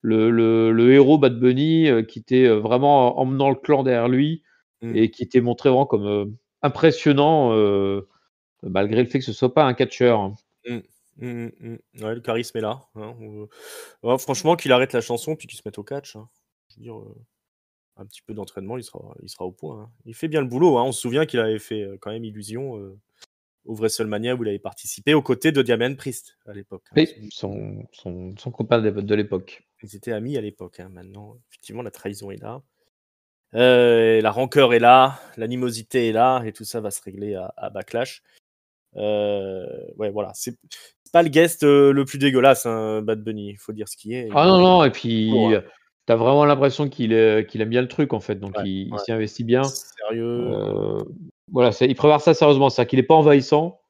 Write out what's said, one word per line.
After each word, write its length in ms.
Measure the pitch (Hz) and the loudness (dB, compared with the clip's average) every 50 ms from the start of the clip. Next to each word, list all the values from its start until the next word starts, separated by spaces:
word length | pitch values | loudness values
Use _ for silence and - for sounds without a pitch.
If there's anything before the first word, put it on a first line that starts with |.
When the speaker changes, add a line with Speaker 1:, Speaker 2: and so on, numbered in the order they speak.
Speaker 1:
le, 300 | - 113 110 110 110 113 | -2 0 0 2 2 2
le, 420 | 117 117 113 113 113 113 113 113 | 2 2 2 2 2 2 2 2
le 200 | 113 113 117 123 131 | 2 4 6 6 8
héros 240 | 139 135 131 156 151 | 8 8 8 6 6
Bad 200 | 139 127 120 117 | 4 2 2 2
Bunny, 500 | 127 127 127 131 147 156 160 160 160 151 | 2 2 2 2 0 0 2 2 4 4
euh, 140 | 127 113 | 2 2
qui 180 | 110 - - 113 | 0 -4 -10 -18
était, 240 | 107 _ 127 127 127 | -6 _ 2 4 4
euh, 120 | 123 110 107 | 4 4 2
vraiment 580 | 107 110 120 127 139 143 147 139 127 120 120 - | 0 0 0 0 2 2 4 4 2 2 0 -2
emmenant 300 | 135 131 135 135 139 139 | -4 -4 -2 0 0 0
le 40 | 135 | 0
clan 260 | 135 - - 151 135 | -2 0 0 0 0
derrière 260 | 131 131 127 120 117 123 | 2 0 0 0 0 0
lui 340 | 127 127 139 151 165 156 _ _ _ _ _ _ _ _ | 0 0 0 -2 -4 -8 _ _ _ _ _ _ _ _
Speaker 2:
Mm. 160 | - 117 113 | -14 -6 0
Speaker 1:
et 140 | 110 110 110 | 0 0 0
qui 140 | 110 - 120 | 0 -6 -12
était 160 | - - 127 | -2 0 0
montré 260 | 120 120 117 120 - 143 | 0 0 -4 0 0 2
vraiment 140 | 127 127 135 | 2 2 0
comme, 200 | 131 - 104 101 | 0 -2 -4 -4
euh, 180 | 104 104 104 101 104 107 - _ _ _ _ | -2 -4 -4 -4 -6 -10 -18 _ _ _ _
impressionnant, 920 | - 143 131 - - 160 160 - - 156 143 139 143 151 165 156 139 120 | -4 -4 -2 2 2 2 2 2 0 0 2 2 2 2 2 2 2 2
euh, 560 | 110 110 107 101 101 98 98 98 98 101 98 _ _ _ _ _ _ _ _ _ _ _ | 2 2 2 2 2 0 -2 -2 -4 -6 -8 _ _ _ _ _ _ _ _ _ _ _
malgré 400 | - 95 92 95 101 104 110 117 | -14 -6 -4 -2 -2 0 0 0
le 60 | 123 120 | -2 0
fait 100 | - 139 | -2 -6
que 60 | 131 | -6
ce 80 | - | -6
soit 200 | 104 - - 127 | -6 -2 -2 0
pas 120 | 123 160 151 | 2 2 0
un 100 | 131 123 | 0 0
catcheur, 460 | - 131 - - - 123 123 117 107 | -2 -4 -4 -2 0 2 2 2 2
hein. 140 | 101 98 104 - _ _ _ _ _ | -2 -4 -8 -12 _ _ _ _ _
Speaker 2:
Mm. 120 | 120 120 113 - _ _ _ _ _ _ 147 | -12 -12 -12 -12 _ _ _ _ _ _ _
Mm, 80 | 127 123 120 117 117 117 - _ | -14 -12 -12 -12 -12 -14 -16 _
mm, 180 | - 117 117 113 _ _ _ | -18 -18 -18 -18 _ _ _
mm. 100 | 117 107 | -12 -10
Ouais, 100 | 107 113 | -10 -10
le 60 | 120 | -8
charisme 380 | 113 - 113 117 117 - _ 113 | -6 -6 -4 -4 -6 -6 _ -8
est 40 | |
là, 180 | 110 107 117 131 _ _ _ | -6 -6 -8 -10 _ _ _
hein. 200 | 110 107 107 120 117 | -18 -18 -18 -18 -20
Euh, 260 | 110 107 107 107 104 104 _ _ - - - - - - _ _ - | -20 -20 -18 -18 -20 -20 _ _ -20 -20 -20 -20 -20 -20 _ _ -2
ouais, 140 | 117 127 131 | -2 -2 0
franchement, 380 | - - 135 120 - 156 170 | 0 -4 -6 -2 0 0 0
qu'il 160 | 165 - 139 | 0 2 2
arrête 200 | 127 123 131 127 | 2 2 2 0
la 80 | - 120 | -2 -6
chanson 360 | 117 - 120 117 - - 156 | -4 -4 -8 -8 -6 -8 -10
puis 100 | 156 - - | -10 -12 -20
qu'il 100 | - - | -20 -18
se 40 | _ | _
mette 120 | 107 101 - | -16 -16 -16
au 40 | |
catch, 340 | 101 - 135 143 143 - - | -16 -14 -14 -14 -14 -16 -20
hein. 120 | 107 110 120 _ _ _ _ _ _ _ _ | -20 -20 _ _ _ _ _ _ _ _ _
Je 60 | _ | _
veux 60 | 110 | _
dire, 140 | 113 117 113 110 | -20 -20 -20 -20
euh, 160 | 107 104 104 110 117 _ _ _ _ _ _ _ _ _ _ _ _ _ _ | -20 -20 -20 -20 _ _ _ _ _ _ _ _ _ _ _ _ _ _ _
un 100 | _ 98 | _ -20
petit 160 | 104 _ - | -20 _ -20
peu 120 | _ - 107 | _ -18 -16
d'entraînement, 440 | 107 98 - _ 98 95 98 120 127 | -16 -16 -16 _ -16 -14 -12 -14 -14
il 60 | 113 | -16
sera, 160 | - _ - - 104 - - | -18 _ -20 -20 -20 -20 -20
il 60 | - 101 | -20 -20
sera 160 | - _ 92 | -16 _ -14
au 80 | 92 | -14
point, 280 | 92 _ - - - 107 | -14 _ -18 -18 -16 -18
hein. 80 | 107 117 _ _ _ | -20 -20 _ _ _
Il 80 | 117 113 | -20 -16
fait 140 | - - 160 | -10 -10 -4
bien 120 | 151 156 | -4 -4
le 60 | 139 | -4
boulot, 320 | 127 120 127 165 175 139 120 | -4 -2 2 2 4 4 2
hein. 60 | 120 | 0
On 80 | 135 | -2
se 80 | 123 - | -4 -6
souvient 260 | - 123 117 143 156 | -8 -4 -2 -2 -2
qu'il 140 | 151 - 123 | -2 -2 -2
avait 180 | 113 110 110 107 | -2 -2 -2 -4
fait, 240 | - - 113 107 | -6 -10 -10 -10
euh, 140 | 104 98 98 98 | -10 -12 -14 -16
quand 100 | - 104 | -14 -14
même 120 | 107 113 117 | -12 -12 -14
illusion, 540 | 110 104 107 101 104 107 120 139 135 120 104 | -14 -16 -16 -18 -14 -14 -12 -12 -12 -14 -14
euh, 180 | 101 98 95 104 _ _ _ _ - _ _ _ _ _ _ _ _ | -16 -18 -20 _ _ _ _ _ -20 _ _ _ _ _ _ _ _
au 100 | - 113 | -16 -8
WrestleMania 600 | 107 113 110 - - 117 107 104 104 110 120 127 | -4 -2 -4 -2 -2 -6 -6 -6 -6 -4 -6 -6
où 80 | 127 117 | -4 -4
il 40 | 107 | -6
avait 100 | 101 - | -8 -8
participé 540 | _ 98 - - - - - - - 147 151 | _ -14 -16 -16 -16 -16 -16 -8 -2 0 0
aux 60 | 151 | 0
côtés 320 | 147 - 127 117 - 160 | 2 0 -4 -2 0 -2
de 80 | 156 139 | 0 0
Damian 340 | 127 117 120 113 117 127 139 | 0 0 0 -2 -2 -6 -6
Priest 420 | 135 - 139 117 - - - _ _ _ | -8 -12 -12 -12 -14 -18 -20 _ _ _
à 60 | 107 101 | -20 -20
l'époque, 300 | 101 101 _ 101 92 _ _ | -20 -20 _ -20 -20 _ _
hein. 20 | - | -2
Speaker 1:
Oui, 320 | 151 151 - - - 107 104 | -2 -2 -2 -4 -18 -20 -20
son, 520 | - - - 98 101 104 104 104 101 101 107 _ | -18 -14 -12 -12 -12 -12 -12 -14 -14 -16 -18 _
son, 420 | _ _ _ 92 87 90 90 92 95 107 | _ _ _ -16 -14 -14 -14 -16 -18 -16
son 120 | - 127 | -16 -16
copain 300 | 120 - - 110 120 117 | -10 -10 -2 0 0 0
de, 100 | 107 107 | 0 -2
de 240 | 95 104 101 101 107 | -4 -4 -4 -2 -2
l'époque. 500 | 104 104 104 104 92 92 - - - _ _ _ _ | -2 -2 -4 -6 -10 -10 -12 -20 -20 _ _ _ _
Speaker 2:
Ils 120 | - 101 101 | -20 -20 -20
étaient 180 | 98 _ 120 | -18 _ -10
amis 260 | 113 104 110 127 147 127 | -10 -10 -10 -8 -10 -10
à 20 | |
l'époque, 400 | 104 104 - _ 95 87 _ - | -10 -10 -14 _ -20 -20 _ -20
hein. 80 | 90 95 | -20 -20
Maintenant, 480 | 95 92 90 95 98 101 104 107 107 120 127 _ | -20 -20 -20 -20 -20 -20 -20 -20 -20 _ _ _
effectivement, 320 | _ _ _ - 107 117 | _ _ _ -18 -16 -14
la 80 | 123 107 | -14 -14
trahison 400 | - - - 101 101 98 101 101 | -16 -14 -14 -14 -14 -12 -16 -18
est 100 | 98 104 | -18 -16
là. 220 | 104 107 117 135 _ _ _ _ _ _ _ _ _ _ _ _ _ _ _ _ _ _ - | -16 -16 -18 -18 _ _ _ _ _ _ _ _ _ _ _ _ _ _ _ _ _ _ -2
Euh, 640 | 113 123 127 127 123 123 120 117 117 113 113 113 110 | 2 4 4 6 4 4 4 4 4 4 4 2 2
la 100 | 107 110 | 2 0
rancœur 440 | 104 113 131 131 - 143 135 120 120 | -2 -2 -6 0 2 4 4 4 4
est 40 | 117 | 4
là, 420 | 117 120 123 131 131 135 135 - - - - - | 6 8 8 8 6 4 0 -8 -20 -20 -14 -10
l'animosité 720 | 113 113 123 127 127 123 117 113 110 _ - 131 120 113 | -8 -8 -6 -4 -6 -6 -6 -8 -14 _ -2 -2 0 0
est 40 | |
là, 300 | 107 110 120 131 131 127 117 | 0 2 2 2 2 -2 -4
et 80 | 110 | -8
tout 120 | 104 - 110 | -12 -14 -16
ça 160 | - - 117 | -12 -10 -10
va 80 | 107 104 | -8 -8
se 100 | 95 - | -12 -12
régler 320 | _ 98 95 101 104 104 101 | _ -16 -16 -12 -12 -10 -10
à, 180 | 92 92 92 - | -10 -12 -14 -14
à 140 | - - 98 | -12 -14 -12
Backlash. 520 | 101 98 92 - - 117 127 135 - - _ _ _ _ _ _ _ _ _ _ _ _ _ _ _ | -10 -12 -12 -8 -6 -6 -6 -6 -10 -20 _ _ _ _ _ _ _ _ _ _ _ _ _ _ _
Euh, 680 | - 104 107 107 104 104 104 104 101 95 98 95 95 - - - - - - - | -8 -4 -4 -2 -2 -2 -4 -4 -6 -6 -8 -10 -12 -12 -14 -14 -16 -16 -18 -12
ouais, 140 | - 107 104 | -8 -8 -8
voilà, 220 | 101 104 101 92 101 | -6 -6 -8 -8 -10
c'est, 200 | - - 127 117 _ _ _ | -12 -14 -14 -14 _ _ _
c'est 420 | - - - - _ _ _ - | -20 -20 -20 -20 _ _ _ 0
pas 100 | - 170 | 2 2
le 80 | 170 165 | 2 4
guest, 320 | 135 160 170 165 165 - | 4 4 2 2 2 0
euh, 300 | 151 147 143 143 143 139 | 4 4 6 6 6 6
le 120 | 139 139 139 | 4 2 -2
plus 140 | 135 - 139 | -4 -4 -2
dégueulasse, 480 | 139 143 131 127 123 139 131 - - | 0 2 2 4 6 6 4 4 0
hein, 340 | 120 113 110 110 110 110 110 | -6 -6 -6 -6 -4 -6 -6
Bad 220 | 107 110 110 107 | -6 -8 -10 -10
Bunny, 260 | 107 110 110 107 104 101 | -8 -10 -10 -10 -12 -14
il 60 | 104 | -16
faut 160 | 104 - - | -18 -16 -16
dire 160 | 110 107 104 - | -14 -14 -14 -14
ce 80 | - | -14
qui 160 | _ - 104 117 | _ -14 -12 -12
est. 140 | 127 123 110 104 | -10 -10 -4 0
Speaker 1:
Ah 100 | 143 156 | 2 4
Speaker 2:
Il 40 | 180 | 6
Speaker 1:
non, 120 | 190 185 | 6 6
non, 240 | 180 185 185 180 160 | 6 6 6 6 4
et 40 | 131 | 2
Speaker 2:
bon, 40 | |
Speaker 1:
puis, 400 | 110 - - 117 117 110 110 110 110 120 110 110 110 | 0 -2 -6 -4 -2 0 0 0 2 2 2 2 2
Speaker 2:
hein. 80 | 101 - - _ _ _ _ _ _ _ | 0 -2 -8 _ _ _ _ _ _ _
Speaker 1:
t'as 120 | - 117 | 0 0
vraiment 280 | 113 117 123 139 143 147 | 2 4 2 4 4 4
l'impression 460 | 147 147 139 135 139 123 - 147 139 | 4 4 2 2 0 0 -2 -6 -6
qu'il, 240 | - - 123 110 113 | -4 -4 -2 0 4
euh, 280 | 113 113 110 107 110 | 4 4 4 4 2
qu'il 200 | 110 - - 110 | -2 -4 -6 -6
aime 80 | 110 110 | -6 -2
bien 100 | 113 123 | -2 -2
le 60 | 127 127 | -2 -2
truc, 240 | - - 151 139 | -2 -4 -2 -2
en 80 | - 107 | -2 -8
fait, 160 | - - 107 | -6 -8 -8
donc 200 | 98 101 98 92 104 | -8 -8 -10 -8 -6
Speaker 2:
Ouais, 60 | 98 98 | -6 -6
Speaker 1:
il, 200 | 95 95 98 - | -6 -6 -8 -8
il 40 | |
Speaker 2:
ouais. 60 | 117 104 | -8 -10
Speaker 1:
s'y 140 | 101 104 | -6 -6
investit 320 | 113 113 110 104 - - 120 | -4 -4 -4 -6 -8 -10 -2
bien. 200 | 113 120 127 135 | 0 0 0 0
Speaker 2:
Sérieux. 840 | 135 135 - - - _ - 107 107 113 117 117 117 120 120 120 123 | -2 -6 -10 -16 -18 _ -12 -10 -8 -6 -6 -6 -6 -6 -6 -6 -6
Speaker 1:
Euh, 500 | - - 50 50 50 50 - - 52 52 - - - - 160 - _ _ _ _ | -6 -6 -4 -4 -4 -4 -4 -4 -6 -6 -8 -12 -14 -20 -20 -20 _ _ _ _
voilà, 220 | - 131 123 120 | 0 2 2 2
c'est, 140 | 104 - 131 | 4 2 0
il 80 | 127 131 | 0 0
prépare 260 | - - 151 151 147 | 4 4 4 4 6
ça 140 | 147 170 160 | 4 4 4
sérieusement, 340 | - 160 147 147 135 139 131 | 6 6 4 6 6 4 2
c'est-à-dire 220 | - - 120 120 | 2 0 -2 2
qu'il 80 | - 131 | 2 0
est 40 | |
pas 120 | 127 - 160 | 4 6 4
envahissant. 640 | 160 151 151 143 139 131 - 156 147 160 175 185 _ _ | 6 6 6 6 4 4 2 0 0 0 -2 -8 _ _